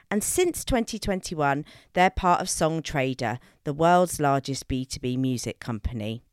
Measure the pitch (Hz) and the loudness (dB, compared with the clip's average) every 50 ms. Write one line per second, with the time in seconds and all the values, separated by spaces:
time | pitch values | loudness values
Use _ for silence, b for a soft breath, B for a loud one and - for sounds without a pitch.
0 | B B 202 208 208 - - - 370 359 311 - - - 269 233 226 - - 208 | B B -4 -2 -2 0 0 2 2 0 0 -4 -2 0 0 0 0 -2 -6 -6
1 | - - 196 185 - - 180 156 147 139 139 143 151 B B B B B - 180 | -4 -4 -4 -4 -6 -6 -2 0 2 2 2 0 -2 B B B B B 2 4
2 | 180 185 - - - 180 175 - - 190 - - 175 156 160 165 151 - - 147 | 4 4 4 2 2 2 2 2 0 -2 -2 0 0 0 0 -2 -4 -2 -2 -2
3 | 131 131 131 - 127 110 110 120 b b b b - 156 143 147 165 170 175 180 | 0 -2 -2 -2 -4 -4 -4 -6 b b b b -8 -6 -2 2 4 6 6 6
4 | 180 175 - - 151 139 139 139 - - 135 - - - 135 127 131 - - - | 6 4 2 0 2 2 2 2 0 -4 -6 -6 -6 -4 -4 -4 -4 -6 -8 -6
5 | - 127 127 127 131 131 127 117 - 117 - - - - 117 104 - - 127 117 | -4 -4 -2 0 0 0 -2 -2 -4 -6 -8 -8 -6 -6 -6 -4 -4 -6 -4 -4
6 | 104 107 113 120 - _ | -6 -6 -6 -8 -12 _